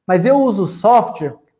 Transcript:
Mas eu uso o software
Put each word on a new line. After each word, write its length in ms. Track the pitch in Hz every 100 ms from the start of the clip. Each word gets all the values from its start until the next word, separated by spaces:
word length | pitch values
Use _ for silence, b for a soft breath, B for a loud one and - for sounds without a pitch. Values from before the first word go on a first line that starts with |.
| -
Mas 200 | 180 233
eu 100 | 277
uso 280 | 262 196
o 20 | 175
software 720 | - 220 240 - - 147 - _